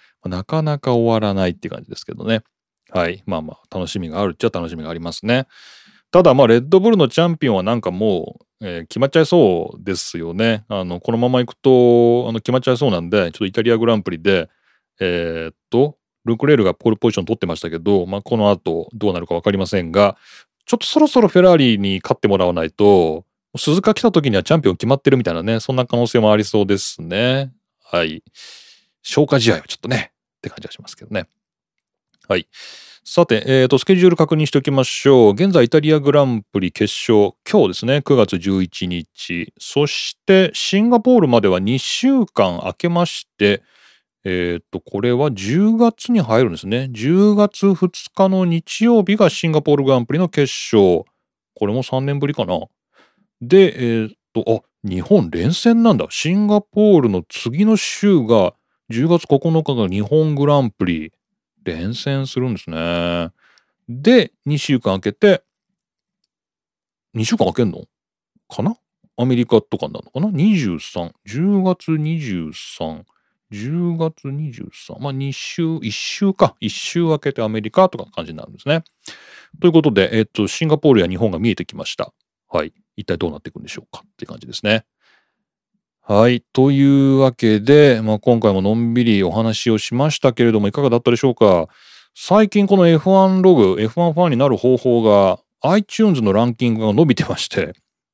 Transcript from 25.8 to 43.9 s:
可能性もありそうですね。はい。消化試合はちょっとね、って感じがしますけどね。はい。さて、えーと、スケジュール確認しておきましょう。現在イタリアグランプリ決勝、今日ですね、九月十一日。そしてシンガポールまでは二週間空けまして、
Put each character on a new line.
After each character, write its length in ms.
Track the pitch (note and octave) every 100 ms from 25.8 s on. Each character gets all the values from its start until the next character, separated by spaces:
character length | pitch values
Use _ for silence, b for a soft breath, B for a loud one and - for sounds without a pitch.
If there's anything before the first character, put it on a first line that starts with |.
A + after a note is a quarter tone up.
| B2
可 100 | A#2+
能 100 | A#2+
性 140 | A#2+
も 100 | G#2+
あ 60 | G#2+
り 80 |
そ 180 | G#2 G#2+
う 40 | G2
で 120 | G2
す 240 | - -
ね。 500 | E2 F#2+ B2 C3 C3+ - _ _
は 220 | _ F2
い。 180 | D#2+ D#2 - B B B B B B _
消 240 | - - D3+
化 140 | C3+
試 100 | A2+
合 40 | E2
は 60 |
ち 120 | -
ょ 20 | -
っ 20 |
と 100 | A#2
ね、 240 | B2 - _ _ _
っ 40 |
て 80 | -
感 80 | -
じ 80 | -
が 40 |
し 80 | -
ま 60 | -
す 100 | -
け 80 |
ど 60 | A2
ね。 160 | G2+ E2+ _ _ _ _ _ _ _ _ _ -
は 80 | F#2
い。 100 | - B B B B B
さ 220 | - - E3+
て、 160 | B2+ -
え 180 | C3
ー 40 | B2+
と、 100 | C3+
ス 60 |
ケ 120 | - F#3
ジ 80 |
ュ 20 | F3+
ー 40 |
ル 60 | E3+
確 200 | D#3 D#3
認 100 | D3+
し 60 |
て 60 | C#3
お 40 |
き 80 | C#3
ま 140 | C3+
し 240 | B2+ - C#3
ょ 220 | C3 G#2+
う。 20 |
現 180 | G2+ G3
在 140 | F3
イ 40 | A#2+
タ 120 | D#3
リ 120 | D3+
ア 60 | D#3
グ 140 | C#3+
ラ 100 | D3
ン 220 | C3+ A2+ -
プ 80 | G2+
リ 100 | F#2
決 140 | -
勝、 500 | G#2 - - G#2+ G2+ - -
今 120 | G#3+
日 60 | G#2
で 60 |
す 120 | F2+ A#2
ね、 160 | C#3+
九 120 | -
月 240 | C3 G2+ F#2
十 240 | F#2 F#2+
一 240 | F2+ - F2+
日。 640 | F2 D#2+ - - F2 E2+ _
そ 300 | - C#3 D3
し 280 | - - -
て 280 | - F#3+ F3+
シ 260 | - - G3
ン 100 | A#3
ガ 100 | A#3+
ポ 160 | B3+ B3
ー 40 |
ル 60 | D3
ま 140 | A#2+
で 80 | G2+
は 100 | F#2
二 220 | G2 C3
週 440 | - - C4 C4+ G3
間 340 | - F#2+ F2
空 140 | -
け 140 | - F3
ま 160 | E3+
し 220 | F3 - - -
て、 280 | G2+ G2+ b b b